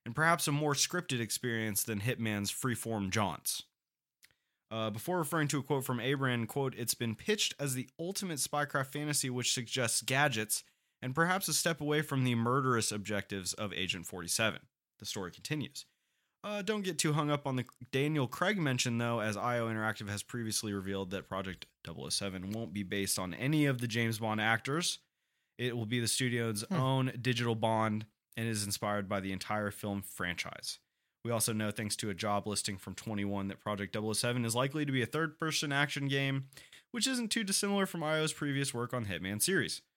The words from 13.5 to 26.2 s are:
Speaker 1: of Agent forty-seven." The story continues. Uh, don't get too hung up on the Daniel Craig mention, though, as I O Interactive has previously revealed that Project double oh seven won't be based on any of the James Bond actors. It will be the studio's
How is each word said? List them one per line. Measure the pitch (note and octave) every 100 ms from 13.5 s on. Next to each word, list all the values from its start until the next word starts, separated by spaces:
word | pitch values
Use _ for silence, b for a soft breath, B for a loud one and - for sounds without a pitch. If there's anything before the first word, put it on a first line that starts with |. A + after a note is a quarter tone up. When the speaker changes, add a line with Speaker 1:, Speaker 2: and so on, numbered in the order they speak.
Speaker 1:
of | - G#2
Agent | - F#2 F#2+ E2
forty-seven." | F#2 E2+ - A2 E2+ - _ _ _
The | -
story | - F2+
continues. | - - D3+ A#2+ - - _ _ _ _ _
Uh, | G3+ G#3
don't | G3 G#3+
get | F#3+ D#3
too | D#3+
hung | D3+ D3
up | D3 C#3+
on | B2+
the | A#2+ - A#2+
Daniel | C3+ D3 D#3 B2
Craig | - F3+ G#3
mention, | D3 B2+ B2+ A#2
though, | A#2 A#2
as | G#2+ G#2+
I | A#2+ A#2+
O | A2+
Interactive | A2 A2 A2 G#2
has | G#2
previously | - B2 A2 G#2 A2
revealed | G2+ F#2+ G2 F#2+
that | F#2+ -
Project | F#2+ F#2+ E2+ - _
double | - D#2+
oh | C#2
seven | - G2+ F#2 F#2+
won't | A2 G#2+
be | G2+
based | F#2+ G2+ G2 -
on | F#2
any | E2+ B2+ D#3 C#3+
of | B2+
the | A#2+
James | A2+ A2+ A2
Bond | A2+ G#2+
actors. | A2 A2+ - D3+ F3 - _ _ _ _ _ -
It | B2 A#2+
will | A2
be | A#2+
the | A2+
studio's | -